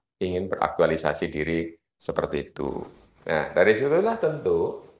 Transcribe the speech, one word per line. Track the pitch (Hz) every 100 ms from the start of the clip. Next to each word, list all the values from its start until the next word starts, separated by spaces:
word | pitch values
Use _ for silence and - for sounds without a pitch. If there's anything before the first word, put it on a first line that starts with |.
| _ _
ingin | 92 90 95
beraktualisasi | - - - 80 80 78 76 80
diri | 76 76 82 85 - _
seperti | _ - - 78 73 69
itu. | - 69 - - - - _
Nah, | - 80 69
dari | - 95
situlah | 110 139 165 214 226
tentu | 160 127 - 85 87 - -